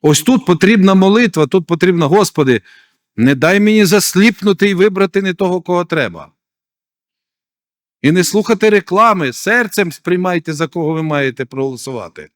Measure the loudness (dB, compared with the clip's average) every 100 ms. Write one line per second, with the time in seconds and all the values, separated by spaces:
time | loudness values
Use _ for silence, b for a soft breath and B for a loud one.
0 | 2 2 2 0 0 0 2 4 4 4
1 | 4 2 2 0 0 0 -2 -2 0 0
2 | 2 2 2 0 0 0 b b b b
3 | _ -2 0 2 2 2 2 2 4 2
4 | 0 2 2 2 -2 0 0 2 0 0
5 | -2 -2 -4 -4 -4 -4 -4 -4 -2 -4
6 | -4 -8 -20 _ _ _ _ _ _ _
7 | _ _ _ _ _ _ _ _ _ _
8 | 0 2 0 -2 -2 0 2 2 0 0
9 | 2 2 -4 -6 -2 -2 -2 -4 -6 -6
10 | -4 -2 -2 -4 -6 -8 -6 -4 -4 -4
11 | -4 -2 -4 -6 -12 -8 -8 -8 -12 -12
12 | -12 -18 -20